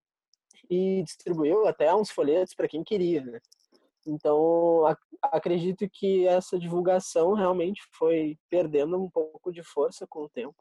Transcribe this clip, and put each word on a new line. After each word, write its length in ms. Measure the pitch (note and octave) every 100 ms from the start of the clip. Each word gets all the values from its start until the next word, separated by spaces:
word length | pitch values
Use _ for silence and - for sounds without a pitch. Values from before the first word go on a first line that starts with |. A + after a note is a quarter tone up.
| _ _ _ _ _ _ _
e 340 | F3+ F#3+ F#3+
distribuiu 600 | D#3+ - - E3 D3 G3+ G3
até 260 | D#3 D#3
uns 160 | G3+ G#3
folhetos 420 | - C#3+ E3+ F#3
pra 120 | - E3
quem 140 | D3+
queria, 380 | - G#3 F3 D#3+
né? 140 | B2+ A#2 - _ _ _ _ _
Então, 800 | D#3 D3+ D3+ D3+ D#3+ E3+ E3+ E3 D#3
ac-, 140 | D#3 _ -
acredito 680 | - D#3+ F#3 F3 F3+ F3+ G3
que 380 | - G3 F#3+ F3+
essa 320 | F3+ - F#3
divulgação 760 | E3+ F3 F3+ F#3 - E3+ E3+
realmente 480 | G#3 F3+ F3+ F3 G#3 - -
foi 400 | D#3+ E3 D3+ D#3 _
perdendo 500 | F3 D#3+ D3 D3+ F3+
um 80 | F#3
pouco 420 | E3+ D#3 D3+ F3+
de 100 | E3+
força 440 | D#3+ D3 D#3+ - C#3+
com 160 | D#3+
o 40 | D3
tempo, 280 | B2+ B2+ -